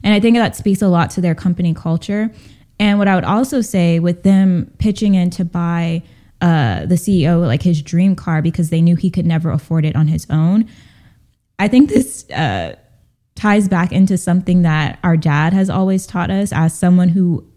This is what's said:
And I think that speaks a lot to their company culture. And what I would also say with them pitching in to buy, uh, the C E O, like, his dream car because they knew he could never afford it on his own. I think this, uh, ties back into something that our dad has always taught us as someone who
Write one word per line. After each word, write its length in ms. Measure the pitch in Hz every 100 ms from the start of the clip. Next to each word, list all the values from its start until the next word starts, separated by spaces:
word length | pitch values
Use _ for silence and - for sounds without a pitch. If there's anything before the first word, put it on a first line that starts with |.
And 100 | 196
I 80 | 214
think 160 | 226 233
that 180 | 214 -
speaks 260 | 202 190
a 60 | 196
lot 240 | 175 165
to 100 | -
their 140 | 175 160
company 360 | 185 175 175 160
culture. 560 | 165 165 - 208 220 - - - _ _
And 180 | 208 202
what 100 | 196
I 60 |
would 100 | 185
also 380 | - 208 262 269
say 380 | 214 190 175 165
with 240 | 175 175
them 480 | 196 190 190 175 - _
pitching 340 | 214 196 214
in 160 | 190 180
to 140 | 175 170
buy, 560 | 175 170 170 170 165 - - _ _
uh, 460 | 175 165 117 92 76
the 100 | 175
C 260 | - 190
E 40 | 156
O, 120 | 170
like, 200 | 170 135
his 200 | 180 156
dream 320 | 143 170 190 185
car 260 | - 156
because 300 | 170 165 165
they 100 | 165
knew 140 | 170 170
he 160 | 190
could 160 | 180 170
never 240 | 165 165
afford 340 | 151 - 165 151
it 100 | 151
on 120 | 151
his 180 | 156 -
own. 340 | 156 165 202 220 - - _ _ _ _ _ _ -
I 80 | 202
think 220 | 247 294
this, 380 | 415 262 - -
uh, 420 | - 151 95 82 - _ _ _ _ _ -
ties 320 | 214 208 196
back 240 | 185 180
into 260 | - 190 185
something 460 | - 180 180 180
that 340 | 170 156 147 -
our 120 | 180 165
dad 360 | 156 147 160
has 160 | 190 190
always 360 | 190 190 190 185
taught 220 | 175 175
us 200 | 196 202
as 220 | - 160 -
someone 320 | 180 180 180
who 340 | 180 180 160 -